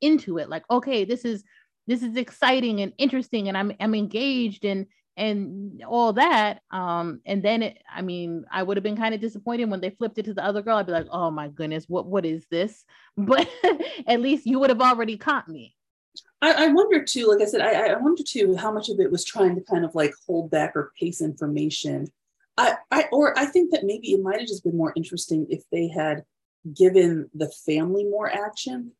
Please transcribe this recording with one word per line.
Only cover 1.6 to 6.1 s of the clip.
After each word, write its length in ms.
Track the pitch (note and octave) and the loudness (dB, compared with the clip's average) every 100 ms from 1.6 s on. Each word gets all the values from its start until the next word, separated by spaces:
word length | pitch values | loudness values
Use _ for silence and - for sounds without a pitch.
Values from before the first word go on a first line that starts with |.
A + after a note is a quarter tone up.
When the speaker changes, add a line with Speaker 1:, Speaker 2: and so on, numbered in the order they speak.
| _ _ - | _ _ -4
Speaker 1:
this 140 | A#3+ | -2
is 120 | A#3+ A#3 | -2 -4
exciting 640 | A#3+ - C4 C4 A#3+ G#3 | -6 0 2 2 0 -2
and 120 | G3 - | -4 -2
interesting, 500 | C4+ C4 - A3+ G3 | 0 0 -2 -4 -2
and 80 | F#3+ | -2
I'm, 160 | G3+ - | -2 -2
I'm 140 | G#3+ G#3+ | -2 0
engaged 720 | G#3 G#3 C#4 B3+ A3+ G3 G#3 | -2 -2 -2 0 -2 -2 -4
and, 220 | G3 F#3+ _ _ - | -4 -6 _ _ -6
and 680 | G#3+ G#3 F3+ G3 G3+ - - | -4 -2 -6 -10 -14 -14 -4
all 260 | A#3+ A#3 | 2 2